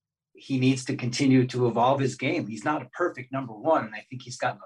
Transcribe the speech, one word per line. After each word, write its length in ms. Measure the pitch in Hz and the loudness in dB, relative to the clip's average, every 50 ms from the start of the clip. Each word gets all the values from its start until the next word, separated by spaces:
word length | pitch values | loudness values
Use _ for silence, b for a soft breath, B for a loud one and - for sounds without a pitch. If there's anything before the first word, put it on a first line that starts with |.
| _ _ _ _ _ _ _ | _ _ _ _ _ _ _
he 240 | - - - 135 | -16 -8 -4 0
needs 280 | 131 127 131 135 131 - | 2 4 4 2 2 0
to 100 | - 135 | -4 -4
continue 500 | 131 127 117 113 - 147 135 131 131 123 | -4 -4 -4 -2 2 4 6 6 6 4
to 200 | 127 - 123 127 | 4 2 0 0
evolve 320 | 120 104 117 120 131 139 131 | 2 2 4 4 4 4 2
his 160 | 131 123 - | 0 -2 -2
game. 320 | - 127 135 175 165 110 | -2 -2 -2 -2 -2 -4
He's 180 | 101 113 104 - | -6 -8 -6 -4
not 160 | 156 151 147 | -2 -2 -4
a 80 | 123 - | -6 -8
perfect 420 | - - 175 170 170 131 127 - | -6 -4 -2 -2 -4 -6 -12 -8
number 220 | 135 135 135 117 110 | -8 -8 -8 -8 -10
one, 320 | 104 113 156 160 143 113 | -4 0 2 2 2 0
and 100 | 107 - | -2 -10
I 100 | 107 - - | -14 -16 -14
think 120 | 135 127 | -16 -16
he's 160 | - - - | -14 -14 -8
gotten, 220 | - 131 123 - - - | -4 -4 -4 -4 -6 -12